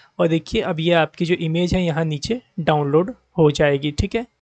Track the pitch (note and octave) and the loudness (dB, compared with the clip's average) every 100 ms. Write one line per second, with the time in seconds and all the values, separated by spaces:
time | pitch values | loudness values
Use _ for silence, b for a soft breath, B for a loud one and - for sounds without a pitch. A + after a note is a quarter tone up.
0 | b - F3 E3 - A3 F3 E3 E3 E3+ | b -2 0 0 -2 -4 -2 -2 2 2
1 | D3+ - E3 F3 D#3+ E3 F3 F#3 F3 D3+ | 2 -2 -2 -2 -2 -2 0 0 0 -2
2 | E3 D3 - A#3+ - - D#3+ D#3 C#3+ D3+ | -2 -4 -4 -6 -8 -8 0 0 2 2
3 | F#3 B3 _ - D#3 C#3+ D3 C#3+ D3 C#3+ | 0 -6 _ 2 2 4 2 0 -2 -4
4 | G3 A3+ B3 _ | -2 -2 -8 _